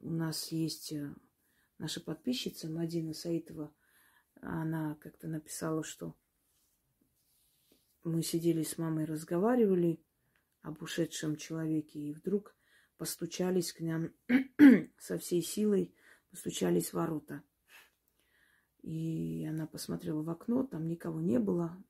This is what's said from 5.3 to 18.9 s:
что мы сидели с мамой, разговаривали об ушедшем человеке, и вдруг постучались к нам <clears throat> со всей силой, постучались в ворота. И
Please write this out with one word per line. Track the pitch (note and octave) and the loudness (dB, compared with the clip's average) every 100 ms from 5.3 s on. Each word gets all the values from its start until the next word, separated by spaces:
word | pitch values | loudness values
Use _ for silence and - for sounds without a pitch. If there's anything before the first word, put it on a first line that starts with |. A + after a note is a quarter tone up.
| D#3 - - E3 D#3+ D3+ | -8 -8 -8 -4 -4 -6
что | - E3+ D#3 _ _ _ _ _ _ _ _ _ _ _ _ _ _ _ _ _ _ E3+ | -8 -12 -12 _ _ _ _ _ _ _ _ _ _ _ _ _ _ _ _ _ _ -4
мы | E3 | -2
сидели | D#3+ E3 E3 E3 | 0 0 2 2
с | D#3 - | 0 -2
мамой, | E3 D#3+ D#3 | -2 -2 -2
разговаривали | D#3 E3 F3 G#3 B3+ G#3+ F#3 E3+ E3 _ _ _ _ _ _ | -4 -2 0 4 4 6 6 4 0 _ _ _ _ _ _
об | - D#3+ | -12 -10
ушедшем | D#3+ - D#3+ - D#3+ D3+ | -6 -2 -2 -2 -4 -4
человеке, | - D#3+ D#3+ D#3 D3+ D3+ | -6 -6 -2 -2 -4 -6
и | D3 | -8
вдруг | D3+ - G3+ G3+ _ _ _ _ - | -8 -2 -2 -2 _ _ _ _ -12
постучались | E3 - E3+ - F3+ F3+ F3 | -10 -6 -6 -2 0 2 0
к | - | -4
нам | E3 D#3+ E3 - - | -4 -2 -4 -6 2
<clears throat> | B3 C4 - D4 G#3+ D#3 - | 2 2 10 12 12 6 -10
со | - F3 | -8 -8
всей | - F3 | 0 0
силой, | E3+ - G#3+ G3+ F3 - - - _ | 0 0 2 4 2 -4 -20 -20 _
постучались | - - F3 F#3 F3 E3+ | -12 -8 -2 2 2 0
в | F3 | -2
ворота. | E3 D#3 - D3 - _ _ - - _ _ _ _ _ _ _ _ _ | -2 -4 -8 -14 -14 _ _ -20 -20 _ _ _ _ _ _ _ _ _
И | - | -10